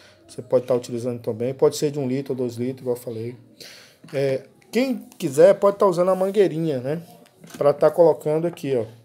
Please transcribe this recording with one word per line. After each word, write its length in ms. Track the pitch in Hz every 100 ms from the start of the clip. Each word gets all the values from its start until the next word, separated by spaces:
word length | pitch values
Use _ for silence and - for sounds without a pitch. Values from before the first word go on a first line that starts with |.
| - _ _
você 140 | -
pode 240 | 113 127 123
tá 80 |
utilizando 480 | 123 120 120 123 120
também, 320 | 117 110 120
pode 240 | 135 151 147
ser 140 | 151
de 80 | 143
um 80 | 131
litro 260 | 131 135
ou 40 | 127
dois 180 | 123 113
litros, 260 | 123 131
igual 140 | 127 120
eu 60 |
falei. 340 | - 113 113 123 - _ - - - _ -
É, 320 | 143 139 131 - _ _
quem 240 | 220 269 214 - -
quiser 340 | 165 131 175 196
pode 220 | 202 196
tá 80 | 208
usando 240 | 170 180
a 60 | 185
mangueirinha, 640 | 190 202 180 151 165 135
né? 240 | 127 160 165 - - _ - -
Pra 160 | 143
tá 200 | 143 156
colocando 560 | 156 165 143 151 151 170
aqui, 280 | 170 139 131
ó. 100 | - -